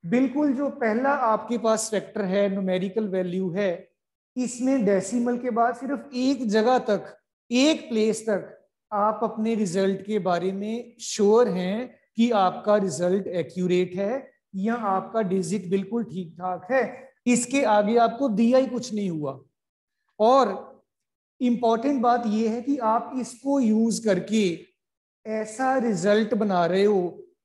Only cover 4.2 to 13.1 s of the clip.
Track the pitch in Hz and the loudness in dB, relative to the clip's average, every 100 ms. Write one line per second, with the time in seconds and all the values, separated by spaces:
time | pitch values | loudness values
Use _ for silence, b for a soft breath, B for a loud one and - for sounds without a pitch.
4.2 | _ - 240 240 254 269 202 196 185 240 | _ -8 -6 -4 -2 0 2 0 0 -2
5.2 | 240 240 247 226 233 - 269 277 - 247 | -2 -2 -4 0 0 -2 -6 -8 -6 -2
6.2 | 254 277 240 214 220 254 247 196 - - | 0 0 0 2 4 2 2 -2 -4 -20
7.2 | _ _ _ 240 285 320 - 226 220 214 | _ _ _ 2 4 2 -2 0 0 0
8.2 | - 196 - - _ _ _ 208 208 214 | -2 -2 -4 -18 _ _ _ 0 0 0
9.2 | 226 226 220 226 208 175 196 190 190 214 | -4 -2 -2 0 0 0 0 0 -2 -2
10.2 | 180 175 180 196 208 226 240 - - - | 0 0 -2 -4 -6 -8 -10 -14 -10 0
11.2 | 202 220 247 180 180 208 254 b b - | 4 6 4 0 -2 -4 -8 b b 0
12.2 | 233 220 185 185 - 208 196 143 175 | 2 4 2 0 0 2 2 -2 0